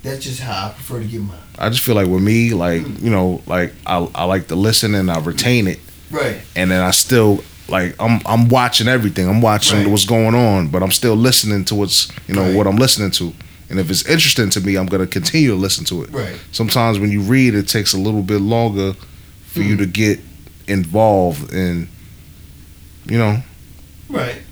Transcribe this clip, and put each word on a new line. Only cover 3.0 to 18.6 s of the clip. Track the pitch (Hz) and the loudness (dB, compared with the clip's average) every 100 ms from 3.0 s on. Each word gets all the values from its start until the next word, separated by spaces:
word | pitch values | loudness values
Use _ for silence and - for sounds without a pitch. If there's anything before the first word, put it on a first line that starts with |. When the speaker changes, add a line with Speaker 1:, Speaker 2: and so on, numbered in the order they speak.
Speaker 2:
you | 113 | 0
know, | 101 92 85 - | 2 2 -2 -4
like, | 90 87 - - | -2 -2 -6 -4
I, | 90 85 - | -2 -2 -4
I | |
like | 87 95 82 | -2 -2 -2
to | 85 | 0
listen | 107 110 110 104 | 2 2 0 0
and | 92 | 0
I | 82 | -2
retain | 78 80 117 123 95 | -4 -2 0 2 0
it. | - - - - | -4 -12 -20 -10
Speaker 1:
Right. | - - - - 87 | -6 -4 -6 -10 -2
Speaker 2:
And | 92 | 0
then | 92 | 2
I | 90 | 2
still, | - - 127 107 101 - - - | 0 2 4 4 2 -4 -20 -4
like, | 92 90 - | -2 -2 -4
I'm, | 110 117 - | 0 0 2
I'm | 113 120 | 2 4
watching | 127 123 - 113 | 4 2 0 0
everything. | 127 104 87 90 | 0 0 0 0
I'm | 107 | 4
watching | 117 104 - 107 | 4 2 2 2
Speaker 1:
Right. | 101 | 2
Speaker 2:
what's | 101 98 | 2 2
going | 117 110 | 2 4
on, | 117 120 98 80 | 4 4 2 0
but | 90 | 0
I'm | 95 | 0
still | - 120 110 | 0 2 2
listening | 123 123 110 101 92 | 2 2 0 -2 -2
to | 104 | -2
what's, | 98 - - - - | 0 0 -2 -8 -6
you | 98 | 0
know, | |
Speaker 1:
Right. | 92 95 | 2 2
Speaker 2:
what | 101 | 2
I'm | 101 | 4
listening | 127 - 98 | 2 2 0
to. | - 85 - - - - | -2 -6 -8 -20 -20 -6
And | 95 | -4
if | 85 | -2
it's | 92 - | -2 0
interesting | 165 - - 104 | 0 2 2 0
to | 101 | 0
me, | 95 98 | 0 0
I'm | 92 | 0
gonna | 95 92 | -2 -2
continue | 98 82 165 143 | -4 -2 2 2
to | 95 | 2
listen | 95 - - | -2 -2 -4
to | 87 | -6
it. | - | -8
Speaker 1:
Right. | - - - - | -8 -8 -12 -12
Speaker 2:
Sometimes | - 113 127 117 101 | -6 -2 0 0 0
when | 104 | 0
you | 104 | 0
read, | 98 131 127 104 | 2 4 4 2
it | 98 | 0
takes | 113 98 | -2 -2
a | 98 | -2
little | 98 107 | -2 -2
bit | 95 104 | 0 0
longer | 101 117 | 0 0